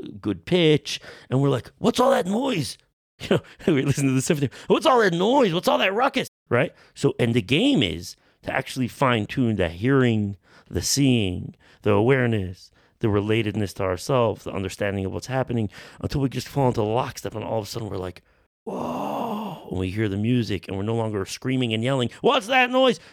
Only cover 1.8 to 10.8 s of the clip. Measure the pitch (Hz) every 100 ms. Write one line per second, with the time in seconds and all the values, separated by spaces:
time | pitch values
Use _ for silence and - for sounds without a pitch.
1.8 | 190 - 254 262 180 208 269 196 120 -
2.8 | _ _ _ _ - 175 - - - 143
3.8 | 139 139 135 131 - 151 135 - - 269
4.8 | 311 247 202 170 196 277 220 165 247 262
5.8 | 208 196 269 254 - - _ 120 160 -
6.8 | - - 139 - 120 120 92 143 269 247
7.8 | 98 82 92 - _ _ - - - 131
8.8 | 120 - 131 117 104 - 117 104 85 85
9.8 | 117 139 123 110 104 95 _ - - 90